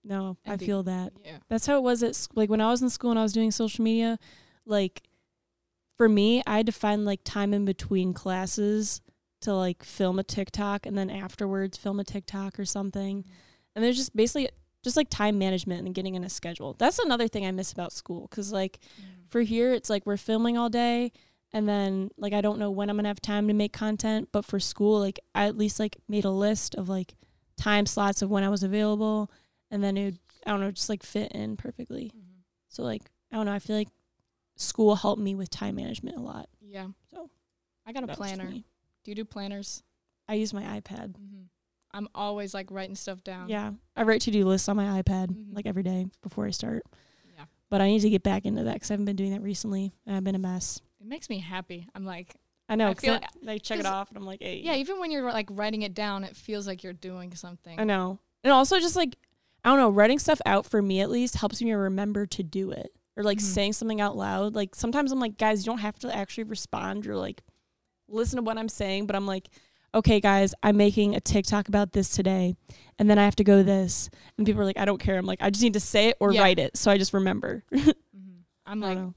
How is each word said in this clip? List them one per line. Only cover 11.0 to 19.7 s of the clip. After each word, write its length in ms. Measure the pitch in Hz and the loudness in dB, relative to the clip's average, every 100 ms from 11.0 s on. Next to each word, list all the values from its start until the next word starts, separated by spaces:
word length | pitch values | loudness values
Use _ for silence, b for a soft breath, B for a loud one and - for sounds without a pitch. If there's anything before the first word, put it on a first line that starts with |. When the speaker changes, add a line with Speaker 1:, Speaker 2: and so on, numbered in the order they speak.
| 190 | -4
Speaker 1:
afterwards 680 | 196 190 - 202 196 196 - | -6 -10 -6 -4 -2 -4 -6
film 220 | 202 196 | -6 -4
a 60 | |
TikTok 520 | 196 202 - 196 196 - | -6 -8 -8 -8 -8 -8
or 60 | |
something. 600 | 196 202 196 196 196 196 | -6 -6 -6 -6 -6 -8
Speaker 2:
Mm-hmm. 80 | 185 b b b b | -10 b b b b
Speaker 1:
And 80 | 214 | -2
there's 140 | 233 254 | 0 0
just 180 | 262 | -2
basically 320 | 214 233 302 262 - _ _ | 0 0 0 -4 -8 _ _
just, 160 | 254 302 | 0 0
like, 120 | 294 | 0
time 280 | - 214 208 | 0 0 2
management 480 | 190 185 185 175 | 0 -2 -4 -6
and 100 | 185 | -6
getting 200 | 185 190 | -6 -6
in 100 | 185 | -6
a 40 | 180 | -8
schedule. 440 | - 170 170 135 | -8 -10 -10 -12
That's 260 | - 247 359 | 0 0 2
another 300 | 381 240 226 | 0 0 0
thing 160 | 208 | -2
I 60 | 190 | -4
miss 200 | 185 180 | -4 -6
about 220 | - 175 | -8 -10
school 340 | - - 170 - | -10 -10 -10 -10
'cause, 240 | - 196 | -10 -4
like, 280 | 208 190 - _ - | -4 -4 -6 _ -20
Speaker 2:
Mm. 300 | 190 185 _ | -20 -20 _
Speaker 1:
for 120 | 233 | 0
here, 320 | 220 226 247 | 0 2 2